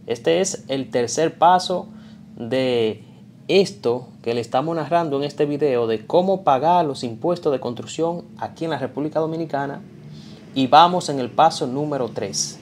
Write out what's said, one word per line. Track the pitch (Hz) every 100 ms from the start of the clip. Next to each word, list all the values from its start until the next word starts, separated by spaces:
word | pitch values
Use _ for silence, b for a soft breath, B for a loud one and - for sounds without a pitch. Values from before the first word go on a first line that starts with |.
Este | - 120 165 170
es | 190 - -
el | 135 120
tercer | 127 117 - 160 -
paso | 165 185 - 180 - B B B B
de | - 117 131 131 120 110 101 B B - - -
esto | 180 190 - 120 123 123 -
que | 113
le | 120
estamos | 113 127 156
narrando | 165 143 170 165 139
en |
este | 143 143 147
video | 147 147 123 113
de | 110 -
cómo | 165 185 190
pagar | 151 131 156 180
los | 156 131
impuestos | 123 113 156 175 156
de | 131
construcción | 123 117 113 - 165 175 - -
aquí | 113 -
en | 165
la | 143
República | 127 - 151 156
Dominicana. | 160 165 160 139 139 - - - B B B B B 135
Y | 131
vamos | 147 175 180 -
en | 139
el | 120
paso | - 160 - 135
número | 135 151 139 117
tres | - 104 - - -